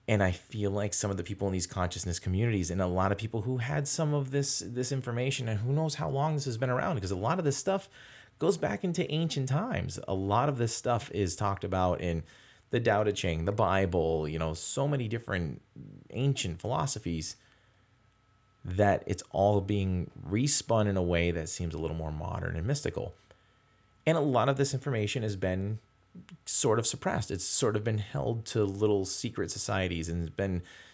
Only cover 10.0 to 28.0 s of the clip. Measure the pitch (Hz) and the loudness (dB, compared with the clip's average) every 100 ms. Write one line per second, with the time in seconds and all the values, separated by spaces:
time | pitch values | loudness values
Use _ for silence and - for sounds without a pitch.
10 | - 95 98 107 143 131 117 - 123 117 | -4 -2 2 2 2 2 0 0 0 -2
11 | - 95 92 - 101 98 90 92 92 87 | -2 -2 0 0 0 -2 -2 2 2 2
12 | 87 82 78 - - - _ 123 117 104 | 0 -2 -4 -14 -20 -20 _ 0 4 4
13 | 107 98 92 80 85 107 98 95 95 87 | 4 2 0 0 0 2 4 4 4 2
14 | 80 80 78 78 80 78 - - 143 143 | 2 2 0 -2 -2 -2 -2 0 0 -2
15 | 113 113 - 92 82 64 - - 50 50 | -2 -4 -2 -2 -2 -6 -14 -20 -18 -20
16 | - - 139 135 - 82 104 143 147 - | -12 -2 0 0 -2 -4 -2 -2 0 -2
17 | - 85 156 - _ _ _ _ _ _ | -4 -4 -4 -10 _ _ _ _ _ _
18 | _ _ _ _ _ _ - 92 101 95 | _ _ _ _ _ _ -6 4 6 4
19 | - 87 - - 98 104 95 104 95 90 | 0 -6 -2 2 4 4 2 0 2 0
20 | 85 - - 104 139 - - 113 104 95 | -2 -8 -4 0 2 2 2 2 2 2
21 | 87 85 85 85 78 - 87 82 80 80 | 2 2 2 0 -4 -4 -4 -4 -4 -4
22 | 78 76 - - 87 82 92 139 - - | -4 -6 -6 -4 -4 -4 -2 -2 -2 -4
23 | - - _ - _ _ _ _ _ _ | -8 -10 _ -20 _ _ _ _ _ _
24 | - 165 147 123 123 135 139 135 - 120 | 0 2 4 4 4 4 2 0 -2 0
25 | 104 131 107 98 92 92 98 107 - _ | 0 0 -2 -2 0 0 0 -4 -8 _
26 | _ - - 170 - - 131 110 110 - | _ -20 -20 -12 -2 2 4 4 2 -2
27 | 190 - 110 - - - 120 107 107 110 | -2 -2 -2 -2 0 2 2 2 0 -2